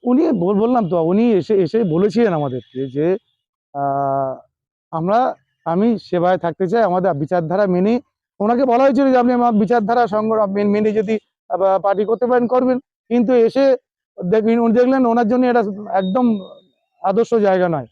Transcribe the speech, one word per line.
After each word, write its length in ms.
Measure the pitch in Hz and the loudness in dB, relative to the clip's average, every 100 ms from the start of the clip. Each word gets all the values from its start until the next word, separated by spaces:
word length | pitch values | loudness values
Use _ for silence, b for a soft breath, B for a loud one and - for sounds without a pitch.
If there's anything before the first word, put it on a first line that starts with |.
উনি 280 | 240 254 330 | 0 0 0
বল-, 280 | 226 175 202 | 0 0 0
বললাম 300 | 226 254 185 | 0 0 0
তো, 120 | 175 | -2
উনি 320 | 165 196 240 | 0 2 2
এসে, 220 | 202 147 202 | 0 0 0
এসে 280 | 170 220 | 0 -2
বলেছিলেন 500 | 208 156 208 220 226 | -2 0 0 2 0
আমাদেরকে 540 | 165 143 123 - 127 135 | 0 -4 -8 -10 -10 -8
যে, 300 | 135 160 190 _ _ _ _ _ | -2 -2 -2 _ _ _ _ _
আহ, 640 | 143 139 139 139 139 135 131 _ _ _ _ _ | -6 -4 -2 -2 -2 -4 -8 _ _ _ _ _
আমরা, 440 | 160 175 220 254 - _ _ - | -6 -2 0 0 -6 _ _ -4
"আমি 320 | 170 226 214 | 0 0 -2
সেবায় 380 | - 180 175 185 | -4 -2 0 0
থাকতে 300 | 170 156 185 | -4 -4 -2
চাই, 160 | 233 | 0
আমাদের 300 | 208 180 185 | 0 0 -2
বিচারধারা 540 | 147 - 180 160 185 202 | -2 -2 -4 -2 -2 0
মেনে।" 340 | 180 196 240 - _ _ _ | 0 0 -2 -4 _ _ _
ওনাকে 260 | 208 240 269 | -2 0 2
বলা 180 | 240 | 2
হয়েছিল 280 | 277 247 277 | 2 2 2
যে, 60 | 254 | 2
"আপনি 160 | 247 | 2
আমার 200 | 247 240 | 2 2
বিচারধারা 540 | 214 196 240 202 240 233 | 2 2 0 0 0 0
সংগ্রাম 440 | 214 214 220 208 | -2 -2 0 0
মেন-, 180 | 196 208 | 0 0
মেনে 220 | 208 214 | 0 0
যদি, 260 | 208 202 220 _ _ _ | -2 -2 -4 _ _ _
আহ, 300 | 185 190 190 | -2 0 2
পার্টি 260 | 196 196 208 | 0 -2 -2
করতে 220 | 220 240 | -2 0
পারেন, 200 | 247 240 | 0 2
করবেন।" 320 | 254 254 254 | 0 0 -2
কিন্তু 540 | _ _ _ 240 220 | _ _ _ 0 2
এসে 440 | 247 226 262 277 254 _ _ _ - 180 | 2 2 2 2 0 _ _ _ -10 -2
দেখবেন, 340 | 220 214 233 | 0 2 2
উনি 140 | 233 | 2
দেখলেন 320 | 226 247 269 247 | 2 2 2 2
ওনার 220 | 233 226 | 2 0
জন্য 180 | 247 247 | 0 2
এটা 180 | 240 208 196 208 | 0 -2 -6 -4
একদম 460 | 190 190 226 240 214 185 - _ _ _ _ | -4 -2 0 0 -2 -6 -20 _ _ _ _
আদর্শ 320 | 180 196 233 | -2 0 0
জায়গা 360 | 233 208 190 180 | 2 2 2 0
নয়। 180 | 156 120 | -2 -6